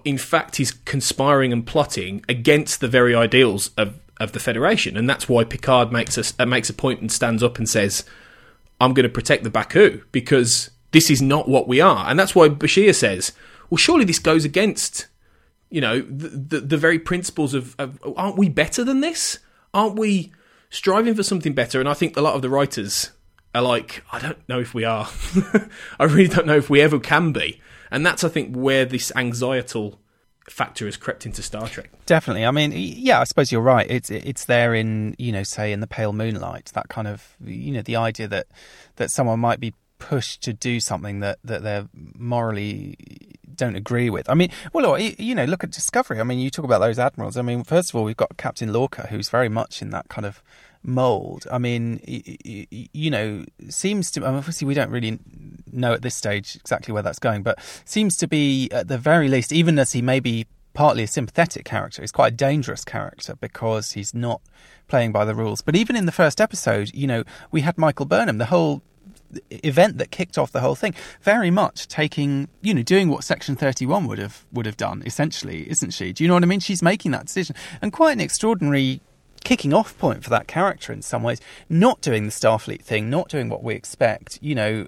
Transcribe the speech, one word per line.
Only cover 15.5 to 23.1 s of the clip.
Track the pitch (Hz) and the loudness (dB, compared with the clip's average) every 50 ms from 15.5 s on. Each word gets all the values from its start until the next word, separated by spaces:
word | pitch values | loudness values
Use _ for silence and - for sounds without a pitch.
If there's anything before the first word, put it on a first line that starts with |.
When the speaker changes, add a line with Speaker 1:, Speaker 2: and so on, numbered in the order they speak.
| _ _ _ _ | _ _ _ _
Speaker 1:
you | - 160 | -4 -2
know, | 139 113 113 131 | 0 2 0 0
the, | - - 135 135 156 - | -2 -4 -10 -10 -10 -10
the, | - 139 135 151 156 147 | -10 -10 -8 -4 -4 -4
the | 131 139 160 151 | -2 0 -2 2
very | 151 165 170 160 | 2 2 2 2
principles | 165 - 180 180 185 - - - 156 131 135 | 0 -2 -4 -4 -4 -6 -4 -2 -2 -2 -2
of, | 135 123 123 - - | -4 -6 -6 -10 -10
of, | 143 127 139 - - 143 - | -10 -10 -10 -12 -12 -10 -6
aren't | - 180 202 - 185 | -4 -4 -2 2 2
we | 202 175 | 2 2
better | 135 - 151 - - - 240 | 4 2 0 0 0 -2 -2
than | 247 269 269 | 0 0 0
this? | 285 330 330 - - - - - _ _ _ _ _ _ - | 0 0 -2 -4 -6 -6 -6 -8 _ _ _ _ _ _ 0
Aren't | 196 214 220 196 214 | 0 0 0 0 0
we | 220 214 202 185 160 - - _ _ _ _ _ _ _ | 0 2 2 0 0 -4 -12 _ _ _ _ _ _ _
striving | - - - 190 185 208 226 233 226 | -14 -2 0 2 2 4 4 2 2
for | 208 196 | 0 0
something | - 202 180 156 160 139 | 0 -2 -2 -2 -2 0
better?" | 127 120 113 - - | 0 -2 0 0 0
And | 131 143 | 0 0
I | 147 | 0
think | - - 165 - | 0 -2 -2 0
a | - | 0
lot | 147 156 - | 0 2 0
of | 135 | 0
the | 131 127 | -2 0
writers | 135 139 143 139 - - 101 101 - - - - | 2 2 0 0 -2 -6 -6 -4 -4 -4 -6 -6